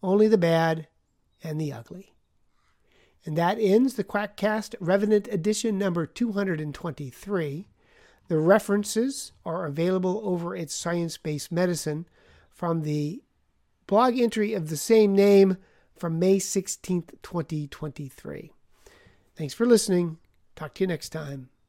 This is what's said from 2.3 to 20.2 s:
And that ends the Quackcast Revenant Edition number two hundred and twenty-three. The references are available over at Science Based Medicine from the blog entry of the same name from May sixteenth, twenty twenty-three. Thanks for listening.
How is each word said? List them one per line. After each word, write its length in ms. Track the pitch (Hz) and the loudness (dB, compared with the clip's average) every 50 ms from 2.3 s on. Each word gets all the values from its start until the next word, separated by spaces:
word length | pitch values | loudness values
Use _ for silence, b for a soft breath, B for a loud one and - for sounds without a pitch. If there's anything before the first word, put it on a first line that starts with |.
| _ _ _ _ _ _ _ _ _ _ _ _ _ _ _ _ _ _ _ | _ _ _ _ _ _ _ _ _ _ _ _ _ _ _ _ _ _ _
And 120 | - 151 160 | -6 -2 0
that 220 | 170 180 202 233 | 0 0 0 2
ends 360 | 220 196 190 220 254 269 - | 2 4 4 4 4 2 0
the 80 | - 190 | -4 -8
Quackcast 720 | - - 208 208 202 - - - 208 208 220 208 - - - | -2 -2 -4 -4 -4 -6 -2 -2 0 0 -2 -4 -8 -12 -8
Revenant 480 | 185 160 185 202 202 208 214 208 196 - | -2 0 0 2 2 2 2 2 0 0
Edition 500 | 220 185 160 208 214 - - 233 208 190 | -6 -4 -2 -2 -2 -2 -2 -2 -2 0
number 300 | 202 196 175 170 165 - | -2 -2 -2 -2 -4 -6
two 240 | _ - 240 233 | _ -4 -4 -4
hundred 300 | 202 202 202 190 175 151 | -2 -2 -2 -2 -2 -4
and 120 | 156 151 139 | -6 -8 -10
twenty-three. 960 | - - 175 139 - 151 131 123 - - 190 202 185 160 147 135 151 202 _ _ b b b b b b b b b b b | -8 -10 -10 -10 -10 -12 -14 -14 -16 -10 -6 -4 -4 -4 -4 -6 -10 -12 _ _ b b b b b b b b b b b
The 100 | 185 156 | -2 2
references 960 | 156 165 190 214 - - 202 202 202 - - 220 233 269 269 - - - _ _ _ | 4 6 4 4 4 0 -2 -2 -2 -2 -2 -2 -2 -2 -4 -8 -14 -16 _ _ _
are 200 | - 160 175 190 | -8 -8 -6 -6
available 560 | 151 143 147 165 180 190 190 185 185 180 214 226 | -6 -4 -2 0 0 0 0 0 -2 -2 -2 -2
over 320 | 202 185 175 170 170 190 | -4 -4 -4 -4 -6 -8
at 160 | 185 170 147 | -8 -8 -8
Science 460 | - - - 175 170 175 170 165 - - | -8 -8 -6 -4 -4 -2 -4 -4 -6 -8
Based 340 | _ 160 151 147 - - | _ -6 -6 -6 -6 -6
Medicine 560 | 170 170 180 180 175 160 - 160 151 151 170 b b b b b b b b b | -2 0 0 0 0 -2 -4 -6 -6 -6 -8 b b b b b b b b b
from 320 | b _ - 170 165 165 | b _ -4 -2 -2 -2
the 400 | 151 151 151 151 147 147 175 262 _ _ _ _ _ _ _ _ _ _ _ _ _ - | -2 -2 -2 -2 -2 -4 -6 -10 _ _ _ _ _ _ _ _ _ _ _ _ _ 2
blog 300 | 196 208 240 262 233 262 | 4 4 4 4 4 2
entry 360 | 240 233 - 220 214 208 220 | 0 0 2 0 -2 0 0
of 160 | 196 160 151 | -4 -4 -4
the 80 | 170 175 | -6 -8
same 360 | - - 226 220 214 202 196 | 2 4 6 6 6 6 6
name 440 | 196 196 202 202 196 196 196 185 185 b b b b b b b _ | 6 6 8 8 8 8 6 4 -2 b b b b b b b _
from 200 | - 170 165 160 | -6 -4 -2 0
May 220 | 175 190 190 196 | 2 4 2 2
sixteenth, 720 | 185 - - 196 185 - - - _ - 185 175 165 - - - | 0 -2 -4 -4 -4 -4 -10 -12 _ -4 -4 -4 -4 -6 -18 -20
twenty 460 | _ - - 175 156 - 165 156 147 139 | _ -8 -6 -6 -6 -6 -6 -8 -8 -8
twenty-three. 880 | - - - 156 135 - 151 131 - - - 151 143 - - 147 _ _ _ _ b b b b b b b b b b b b b | -12 -12 -12 -12 -10 -12 -14 -14 -14 -16 -14 -14 -12 -12 -14 -18 _ _ _ _ b b b b b b b b b b b b b
Thanks 180 | - 160 139 - | -12 -10 -10 -4
for 120 | - 226 | -2 4
listening. 520 | 247 240 214 - - 190 180 175 170 160 - | 6 6 4 4 2 2 2 2 0 -4 -8